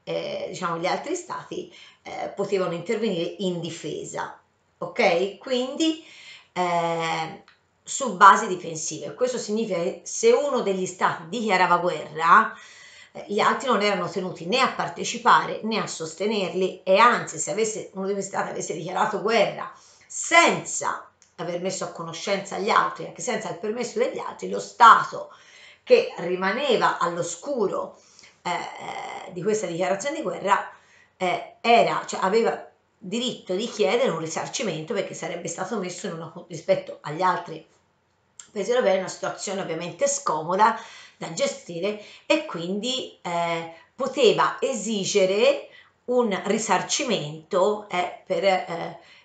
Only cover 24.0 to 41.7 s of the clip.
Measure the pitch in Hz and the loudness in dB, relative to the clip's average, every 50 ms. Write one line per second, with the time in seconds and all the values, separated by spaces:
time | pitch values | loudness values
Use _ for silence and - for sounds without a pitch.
24 | 254 302 - 185 - - - - 185 185 202 202 - - - - - 226 - - | -2 -2 -2 -6 -10 -10 -10 -10 -10 -8 -8 -8 -8 -10 4 8 10 10 10 10
25 | - - - - - - - - - - - - - - - _ _ - 247 220 | 6 0 -6 -10 -10 -12 -16 -20 -20 -20 -20 -20 -20 -20 -20 _ _ 6 6 6
26 | - - - - 175 175 185 180 190 196 208 254 294 277 220 180 175 160 151 - | 6 2 -4 -6 -4 -4 -2 -2 0 -2 -2 -2 0 2 2 4 4 2 0 0
27 | 175 170 170 170 160 - - - - 285 285 240 202 - - - - - - - | -2 -2 -2 -4 -6 -6 -6 -8 -6 -4 -2 0 0 0 0 -4 -6 -8 -12 -18
28 | _ _ _ - - - _ _ _ - 247 254 - - - - - - - - | _ _ _ -20 -20 -20 _ _ _ -6 -6 -4 -6 -8 -10 -12 -12 -12 -10 -10
29 | - - - - - 180 185 175 165 214 208 214 196 170 170 165 185 185 196 196 | -10 -10 -12 -12 -12 -12 -10 -4 0 0 0 0 -2 -4 -2 -2 0 0 0 0
30 | - 285 311 320 247 196 170 - - 196 196 - - - - - _ _ _ _ | -2 -4 -4 -4 -4 -4 -6 -4 0 2 2 2 0 -6 -12 -18 _ _ _ _
31 | _ _ _ _ 185 180 - - - - - _ - 233 233 226 170 160 151 - | _ _ _ _ -2 -2 -2 -2 -6 -10 -16 _ 4 6 6 8 8 4 2 -2
32 | - - - - 185 190 196 226 220 196 151 - - - - _ _ _ _ _ | -4 -6 -4 0 0 2 4 4 4 2 0 -2 -8 -14 -20 _ _ _ _ _
33 | - 180 185 240 254 240 - - - - 180 190 233 233 - - 202 185 220 240 | -10 -6 -4 -2 -2 -2 -4 -6 -6 -4 -2 -2 -2 -4 -2 0 2 2 4 2
34 | 269 214 165 160 160 156 - - - - - - 254 196 160 156 156 - 165 196 | 2 2 0 -2 -4 -4 -6 -6 -6 -6 -6 -4 -4 -2 -4 -4 -6 -4 -4 -4
35 | - - - - 165 160 175 175 185 165 - - 185 185 233 208 185 180 180 - | -4 -4 -6 -8 -8 -6 -6 -6 -8 -8 -6 -6 -6 -6 -4 -4 -4 -6 -8 -8
36 | - 190 165 160 165 156 - 170 - - 170 151 - 185 190 - - - - - | -8 -8 -8 -8 -10 -12 -14 -16 -16 -14 -14 -10 0 0 0 0 0 -6 -14 -12
37 | - 147 151 165 180 185 175 175 - 165 160 - - _ _ _ _ _ _ _ | -10 -10 -4 0 2 2 2 0 -4 -8 -12 -14 -16 _ _ _ _ _ _ _
38 | _ _ _ _ _ _ _ - - - _ 208 202 226 240 254 214 196 185 196 | _ _ _ _ _ _ _ -20 -20 -12 _ -6 -2 0 2 2 4 4 2 2
39 | 185 170 - - 190 180 180 - - 208 190 196 175 165 165 165 175 170 151 - | 0 -4 -8 -8 -8 -8 -8 -8 -8 -6 -6 -6 -6 -6 -6 -6 -6 -8 -4 -2
40 | 285 - - - - - 160 160 156 165 185 196 214 180 - - - - - - | 0 0 0 -2 -2 -2 -4 -2 -2 -2 2 4 4 4 4 0 -8 -14 -18 -20
41 | - - _ _ 170 160 165 175 277 269 - - - - | -20 -20 _ _ -12 -10 -4 -2 -2 -2 -2 -6 -12 -10